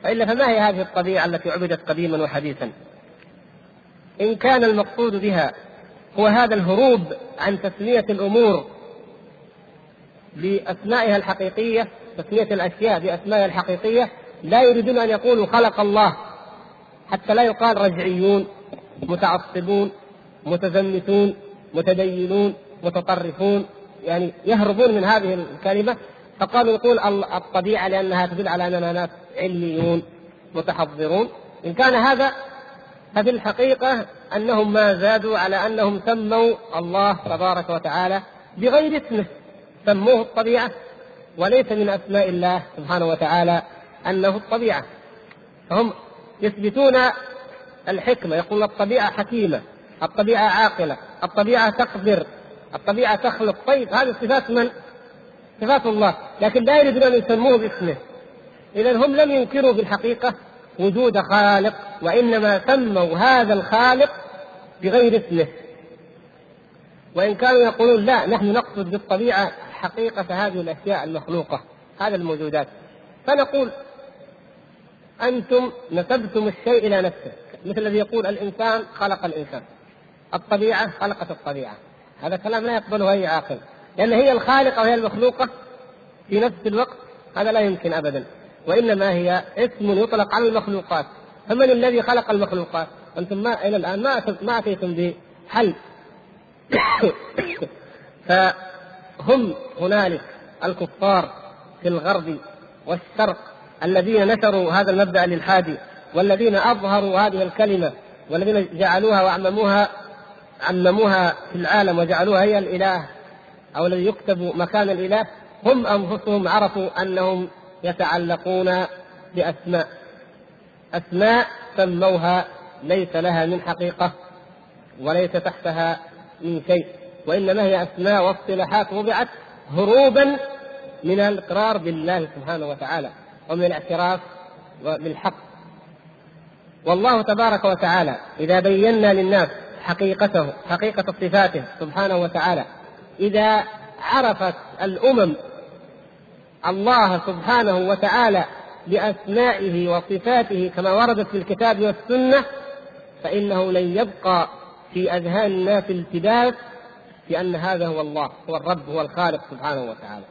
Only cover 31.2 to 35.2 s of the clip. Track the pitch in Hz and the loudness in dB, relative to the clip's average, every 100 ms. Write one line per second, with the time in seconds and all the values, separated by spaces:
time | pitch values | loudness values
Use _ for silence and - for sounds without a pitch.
31.2 | 233 - - - 165 170 262 247 254 262 | -2 -8 -20 -14 -8 2 2 4 2 2
32.2 | 269 - - - - - - - - 202 | 0 -2 -16 -20 -20 -20 -20 -20 -6 -2
33.2 | 214 240 226 220 262 262 262 240 - - | 0 -2 -4 0 2 2 0 -2 -6 -16
34.2 | - 208 220 214 208 214 208 180 196 220 | -8 -4 0 0 2 4 4 4 2 2